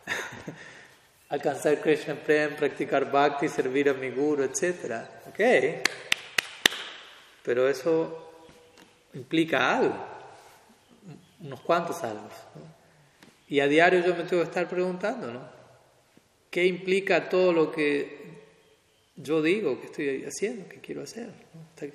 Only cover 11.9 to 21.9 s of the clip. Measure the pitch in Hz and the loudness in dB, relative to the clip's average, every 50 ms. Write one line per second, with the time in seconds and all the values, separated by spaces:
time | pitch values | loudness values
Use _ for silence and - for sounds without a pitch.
11.9 | 131 - 127 113 107 104 104 104 - - - - - 156 160 160 - _ _ _ | -6 -6 -6 -8 -8 -8 -12 -16 -18 -20 -20 -20 -20 -20 -20 -20 -20 _ _ _
12.9 | _ _ _ _ _ _ - - _ _ _ - 156 139 139 143 147 156 170 180 | _ _ _ _ _ _ -20 -20 _ _ _ 0 2 2 4 6 6 6 6 8
13.9 | 185 180 175 180 175 175 165 - 190 175 160 165 - 185 175 170 185 180 180 185 | 6 4 4 2 0 0 -2 0 0 0 0 0 -2 -4 -4 -2 -2 -2 -2 -2
14.9 | 180 180 208 208 254 247 170 120 117 127 139 - - - - - - _ _ _ | -2 -4 -4 -4 -4 -4 -8 -10 -10 -12 -14 -16 -20 -20 -20 -20 -20 _ _ _
15.9 | _ _ _ _ _ _ _ _ _ _ _ - - 175 180 185 180 175 190 185 | _ _ _ _ _ _ _ _ _ _ _ -6 -2 2 2 2 2 0 0 0
16.9 | 185 196 190 - 185 160 - - 196 185 185 180 170 165 156 156 - - 151 147 | 2 2 4 4 4 4 4 2 2 4 4 6 6 4 2 2 2 0 0 2
17.9 | 143 143 139 - - - - - - - - - _ _ _ _ _ _ _ _ | 2 0 -2 -4 -10 -16 -18 -18 -20 -20 -20 -20 _ _ _ _ _ _ _ _
18.9 | _ _ _ _ _ - 135 127 156 160 151 160 190 220 208 147 123 107 - - | _ _ _ _ _ -12 -4 -2 0 2 2 2 2 2 2 -2 -2 -2 -6 -14
19.9 | - - 151 139 135 - 147 147 - - 196 214 247 214 175 - - 135 - - | -8 -6 -4 -4 -4 -4 -6 -8 -8 -6 -4 -4 -6 -8 -12 -16 -18 -18 -14 -12
20.9 | 143 143 139 143 - 220 233 226 160 - - _ - 165 160 - _ - 151 143 | -10 -10 -10 -12 -12 -14 -14 -14 -16 -20 -20 _ -20 -20 -20 -20 _ -14 -14 -14